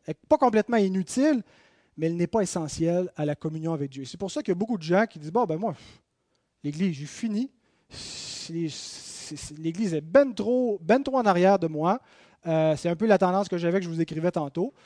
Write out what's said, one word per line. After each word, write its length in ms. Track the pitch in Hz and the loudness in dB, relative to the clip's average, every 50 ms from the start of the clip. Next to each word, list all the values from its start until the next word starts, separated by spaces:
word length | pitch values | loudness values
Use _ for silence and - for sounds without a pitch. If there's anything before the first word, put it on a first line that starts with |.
| - | -10
elle 80 | 160 - | -10 -10
n'est 140 | _ _ - | _ _ 2
pas 80 | 302 | 4
complètement 400 | - - 240 214 214 202 - 233 | 4 4 4 4 2 2 2 2
inutile, 640 | 220 196 190 185 190 170 - - 247 285 311 285 226 - _ _ _ _ _ _ _ _ _ - | 2 4 4 2 0 -2 -2 0 2 4 4 4 2 -2 _ _ _ _ _ _ _ _ _ -8
mais 100 | 156 160 | -2 -2
elle 80 | 165 170 | -2 0
n'est 100 | 175 175 | 0 0
pas 160 | - - 220 | 0 2 0
essentielle 680 | 185 - - 175 156 143 - 156 165 170 175 180 185 180 - | 0 0 -2 -4 -4 -4 -4 -2 0 0 2 0 0 -2 -4
à 80 | - 151 | -4 -4
la 100 | 147 143 | -4 -4
communion 380 | - - 156 156 160 160 165 165 | -4 -6 -6 -6 -4 -4 -4 -4
avec 180 | 139 143 135 | -4 -4 -6
Dieu. 140 | 131 139 135 | -8 -12 -12
C'est 120 | - - | -12 -10
pour 140 | - 202 180 | -8 -8 -6
ça 100 | - 302 | -6 -6
qu'il 120 | - 202 175 | -2 -2 -2
y 0 | |
a 20 | |
beaucoup 220 | 175 220 226 233 | -2 -2 -4 -4
de 60 | 175 151 | -4 0
gens 220 | 165 180 196 226 | 2 2 2 2
qui 140 | - - 160 | 0 -4 -12
disent, « 120 | 147 156 175 | -8 -2 0
Bon, 100 | 247 240 | 0 0
ben 140 | 160 156 | 0 -2
moi, 160 | 165 226 202 131 | -2 -4 -4 -6
pff, 280 | - - - - _ _ _ _ _ _ _ _ _ _ _ _ _ - | -8 -14 -20 -20 _ _ _ _ _ _ _ _ _ _ _ _ _ -8
l'Église, 320 | 147 147 160 196 185 151 | -6 -4 -2 -2 -2 -2
j'ai 100 | 135 147 | -4 -8
fini. 460 | - - - 240 220 202 220 262 269 _ _ _ _ _ _ _ _ | -12 -10 -6 -6 -4 -2 -2 -4 -4 _ _ _ _ _ _ _ _
C'est, 800 | - - - - - - - - - - - - 165 170 165 151 | -18 -16 -14 -14 -14 -14 -12 -12 -12 -12 -12 -8 -6 -4 -4 -4
c'est, 640 | - - - - - - - - - - - - 151 | -6 -10 -14 -14 -16 -16 -18 -16 -16 -16 -14 -14 -14
c'est, 220 | 147 - - 151 | -12 -12 -14 -10
l'Église 360 | 156 160 165 165 190 226 180 160 | -6 -6 -4 -2 -2 -2 0 0
est 80 | 147 | -2
ben 320 | 156 160 190 277 285 262 196 | 0 4 6 6 6 4 0
trop, 460 | - 196 226 247 254 247 233 202 180 | -4 -2 0 2 2 2 0 -2 -2
ben 220 | 165 170 226 277 277 | 2 2 2 2 2
trop 140 | 269 262 | 0 0
en 80 | 254 226 | 2 4
arrière 340 | 202 175 175 180 190 202 185 | 4 4 6 6 6 6 4
de 80 | 170 | 2
moi. » 320 | 160 156 151 160 180 220 262 _ _ _ _ - _ _ _ - | -2 -2 0 0 0 0 0 _ _ _ _ -20 _ _ _ -4
Euh, 300 | 165 160 160 160 156 151 | 0 2 2 4 2 2
c'est 100 | - - | 0 0
un 80 | 170 175 | -2 -2
peu 100 | 156 220 | 0 4
la 120 | 220 196 | 4 4
tendance 320 | 180 190 180 185 196 202 - | 6 4 4 2 2 0 0
que 80 | 185 | -2
j'avais, 220 | 170 170 170 180 196 | -2 0 2 0 0
que 60 | 180 | 0
je 40 | 170 | -2
vous 100 | 165 160 | -2 -2
écrivais 320 | 165 - 151 160 165 180 | -2 -2 -2 -2 -2 0
tantôt. 420 | - 175 147 135 - 165 202 277 - _ - | 0 -2 -4 -4 -4 -4 -4 -4 -6 _ -20